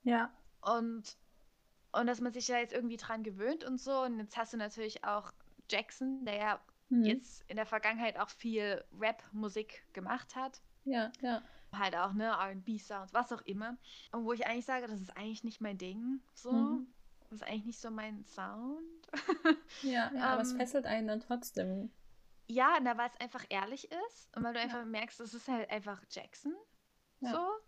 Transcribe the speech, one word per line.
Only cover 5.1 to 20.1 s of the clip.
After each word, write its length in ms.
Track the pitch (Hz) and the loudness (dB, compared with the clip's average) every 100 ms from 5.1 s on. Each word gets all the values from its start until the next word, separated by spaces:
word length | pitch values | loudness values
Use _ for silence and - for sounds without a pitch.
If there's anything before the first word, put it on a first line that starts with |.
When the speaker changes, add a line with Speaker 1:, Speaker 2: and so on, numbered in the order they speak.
| 208 - - - - - | -2 -4 -16 -20 -20 0
Speaker 2:
Jackson, 560 | 202 226 - 262 269 240 | 0 0 -4 -2 -2 -2
der 100 | 208 | 0
ja 240 | 214 202 - _ _ | 0 0 -4 _ _
Speaker 1:
Mhm. 160 | 240 214 | 8 8
Speaker 2:
jetzt 380 | 254 - - - | 6 0 -18 -8
in 60 | 214 | -4
der 100 | 214 | 0
Vergangenheit 520 | 220 214 226 233 180 | 2 2 2 0 0
auch 100 | 208 | -2
viel 540 | - 233 220 208 190 - 175 | -2 -2 0 0 -2 -6 2
Rap-Musik 840 | 214 220 - 214 214 208 214 - - | 2 2 -6 -4 -2 -4 -6 -12 -14
gemacht 420 | - 185 254 - 262 | -10 -4 -4 -4 -8
hat. 260 | 262 262 - - 269 | -8 -8 -20 -10 -2
Speaker 1:
Ja, 260 | 247 220 - | 0 0 -2
ja. 200 | 254 226 - - - | -2 -2 -6 -20 -12
Speaker 2:
Halt 240 | 202 196 170 | -2 0 2
auch, 180 | 190 | 2
ne, 120 | 202 226 | 2 2
R 140 | 190 | 2
and 260 | 196 196 208 | 0 -2 -4
B 120 | 214 | -6
Sounds, 340 | - 202 190 | -4 -8 0
was 180 | 233 247 | 0 2
auch 100 | 226 | -4
immer. 360 | - 196 226 247 - - - | -4 -6 -6 -8 -14 -20 -8
Und 140 | 233 226 | -4 0
wo 80 | |
ich 140 | 240 233 | 0 0
eigentlich 180 | 240 240 | 0 0
sage, 220 | 254 240 | -2 -2
das 140 | 208 | -6
ist 140 | 185 - | -8 -8
eigentlich 280 | 214 220 | -8 -6
nicht 180 | 226 - | -8 -6
mein 160 | 214 190 | -6 -4
Ding, 420 | 185 202 240 269 - | -6 -4 -2 -4 -6
so. 180 | - 247 | -14 2
Speaker 1:
Mhm. 340 | 233 226 254 254 - - - - | 4 4 2 -4 -14 -20 -20 -16
Speaker 2:
Das 120 | 214 | -10
ist 20 | - | -6
eigentlich 180 | 214 214 | -4 -6
nicht 140 | 226 | -8
so 120 | 233 | -8
mein 320 | 220 214 208 208 | -6 -6 -8 -12
Sound. 840 | - 190 214 247 311 330 330 - | -8 -8 -6 -6 -6 -10 -14 -8
<laughs> 440 | 285 - 359 330 311 - - | -4 0 6 6 6 2 -4
Speaker 1:
Ja, 300 | 269 247 226 | 0 2 2